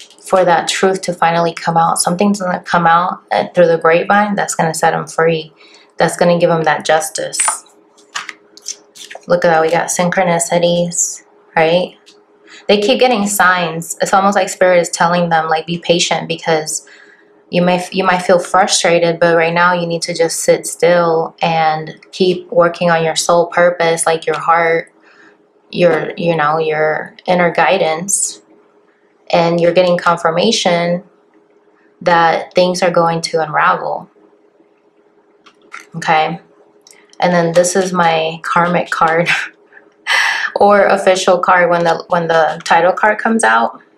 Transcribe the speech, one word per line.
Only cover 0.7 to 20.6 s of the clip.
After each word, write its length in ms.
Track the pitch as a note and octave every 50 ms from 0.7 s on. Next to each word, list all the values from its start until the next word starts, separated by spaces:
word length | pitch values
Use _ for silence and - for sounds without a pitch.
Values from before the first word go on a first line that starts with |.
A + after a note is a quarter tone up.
| - - G3 F#3+ F#3+ F#3
to 100 | - -
finally 400 | F3 - E3+ E3 E3+ E3+ E3+ E3
come 240 | E3 - - F3 E3
out. 220 | E3 E3 - - -
Something's 420 | - - F3 F3 G#3 G3+ G3+ G3+
gonna 200 | F#3 F3+ F3+ F3+
come 260 | - - F#3 F3 E3+
out, 340 | E3 E3 E3+ F3+ F#3 - - _ _
uh, 180 | - - - -
through 180 | - F3+ F3
the 100 | E3 E3
grapevine 580 | D#3+ - E3 E3 F3 - - G3+ G#3 G#3 G#3 G3+
that's 200 | - D#3+ D#3+ -
gonna 180 | - F3 D#3+
set 220 | D#3 - E3+ D#3+ E3
him 120 | E3 D#3
free. 460 | D3+ - - D#3+ E3 E3 D#3 D#3 - _ _ - - - - _ _ _ -
That's 180 | E3+ E3 -
gonna 220 | - F3+ F3 F3 E3+
give 100 | E3+ E3+
him 140 | E3+ E3
that 240 | D#3 D3+ D3 D3 -
justice. 520 | - D#3 D#3+ D#3 - - - - D3 - - - - - - - _ _ _ _ _ _ _ _ _ - - - - - _ _ _ _ - _ - - - _ _ _ - - - - - -
Look 180 | - F3 F3 -
at 40 | F3
that, 120 | D#3+ D#3+
we 100 | D#3+ D#3+
got 180 | E3+ E3 - -
synchronicities, 1400 | - - F3+ F3 - F#3+ F#3 F3+ E3+ E3+ E3+ - E3+ F3 E3+ E3+ F3 F3 F3 F3 E3+ - - - - - - _ _ _ _ _ _
right? 440 | E3 D#3+ D#3+ E3+ F3+ F#3 - - _ _ - _ _ _ _ _ _ _ - - - - -
They 120 | G#3 G3+
keep 200 | - - B3+ -
getting 260 | B3 B3+ A#3+ G3+ G3+
signs. 720 | G3+ - - F3+ F3+ F#3 F3+ F3 D#3+ D#3+ E3 E3+ - - -
It's 140 | F3 - G#3+
almost 220 | F#3+ F#3 G3+ G3+
like 120 | G3+ F#3+ F#3
Spirit 320 | - - F#3 F3+ F3+ F3
is 80 | E3+ E3+
telling 400 | - - F3 E3+ F3 F3+ F3 E3+
them, 200 | E3 E3 D#3+ D#3+
like, 180 | D#3+ D#3+ -
"Be 120 | E3+ E3+ E3+
patient," 500 | - - F3 F3 - - E3+ D#3+ D#3+ D#3+
because 580 | E3 D#3+ - E3+ D#3+ D#3 D#3 D#3 - - - - - - - - - _ _ _ _ _ _ _
you 100 | - F3+
may, 260 | F3 F3 F3+ F3+ - -
you 100 | - F#3
might 200 | F#3 F#3+ F3+ F3+
feel 160 | - - F#3 F3
frustrated, 840 | F3 - - F#3 G3+ G3+ - - - F3+ E3+ E3+ E3+ E3+ E3 E3
but 160 | E3+ E3+ E3+
right 160 | E3+ D#3+ E3
now 220 | E3+ E3+ F3 F3 F3+
you 120 | F3 E3+
need 140 | E3+ E3+ E3
to 120 | - - F3
just 260 | E3 E3 D#3+ - -
sit 260 | - - E3+ D#3+